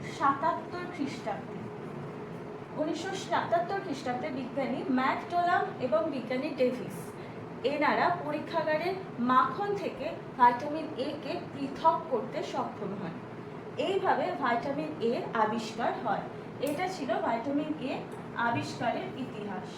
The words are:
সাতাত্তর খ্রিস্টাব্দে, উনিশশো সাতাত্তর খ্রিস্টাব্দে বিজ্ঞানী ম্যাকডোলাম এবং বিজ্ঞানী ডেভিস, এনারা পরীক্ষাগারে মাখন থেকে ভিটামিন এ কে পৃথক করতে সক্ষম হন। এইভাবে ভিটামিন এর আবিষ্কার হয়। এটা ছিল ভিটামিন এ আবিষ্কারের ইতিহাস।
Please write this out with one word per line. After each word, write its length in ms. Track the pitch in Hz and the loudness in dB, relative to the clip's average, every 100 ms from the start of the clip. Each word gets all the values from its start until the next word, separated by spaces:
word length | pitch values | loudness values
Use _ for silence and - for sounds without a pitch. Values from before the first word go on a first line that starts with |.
| - - | -8 0
সাতাত্তর 680 | 294 294 320 330 - 349 359 | 2 4 2 0 -4 -6 -6
খ্রিস্টাব্দে, 640 | - 254 - 226 202 - - - - - - - - - - - - - - | -4 -4 -4 -4 -4 -6 -8 -8 -10 -10 -8 -8 -10 -10 -10 -10 -10 -8 -2
উনিশশো 320 | 311 349 381 381 - | 0 0 -2 -4 2
সাতাত্তর 500 | 311 - 339 349 392 | 2 4 2 2 -2
খ্রিস্টাব্দে 440 | 381 262 262 240 - 262 | -2 -4 -2 -2 -2 -4
বিজ্ঞানী 400 | 226 277 247 269 - 254 | -4 -2 0 0 2 4
ম্যাকডোলাম 640 | 269 339 - 349 349 370 415 - 247 | 4 0 0 2 6 4 4 0 2
এবং 140 | 311 320 | 4 4
বিজ্ঞানী 340 | 277 - 254 302 277 | -2 -2 -2 -2 4
ডেভিস, 360 | 247 - 190 - - - - - - - 254 | 2 2 -4 -6 -8 -10 -10 -10 -10 -2 0
এনারা 340 | 294 277 220 320 349 | 4 4 6 4 2
পরীক্ষাগারে 640 | 294 302 - 330 311 311 349 381 - - 247 | 0 -4 0 0 2 2 0 -2 -6 -2 6
মাখন 380 | 254 - - 403 403 | 6 6 2 0 0
থেকে 240 | 269 - 302 339 - - | -2 -4 -6 -6 -8 8
ভিটামিন 480 | 240 - 302 311 254 208 277 | 8 8 -2 -2 -4 -4 -4
এ 20 | - | -4
কে 100 | 277 339 - | -4 -4 -6
পৃথক 460 | 277 269 - 320 339 - | -6 -4 4 4 4 0
করতে 280 | 247 226 302 370 | 0 0 -4 -2
সক্ষম 400 | 294 240 - 190 196 | -2 -4 -4 -6 -4
হন। 140 | 170 - - - - - - - 320 | -6 -8 -10 -10 -10 -10 -8 -2 0
এইভাবে 400 | 392 359 254 339 262 | 2 4 4 2 2
ভিটামিন 480 | 247 233 294 277 311 170 226 | 2 2 2 -2 -2 0 2
এর 120 | 285 - 226 | 2 0 2
আবিষ্কার 480 | 214 233 220 214 294 359 | 2 2 -4 -2 0 0
হয়। 200 | 240 190 - - - - 262 | 0 0 -2 -10 -10 -2 -2
এটা 180 | 294 370 - | 0 -2 -2
ছিল 140 | 262 370 311 | 0 0 2
ভিটামিন 440 | 226 285 285 302 302 254 | 0 0 0 0 -2 -2
এ 20 | - - - - - 254 | -4 -6 -10 -8 0 2
আবিষ্কারের 600 | 240 - - 240 - - 254 | 2 -2 -2 0 0 -4 -6
ইতিহাস। 440 | 247 208 202 185 - | -6 -6 -6 -6 -8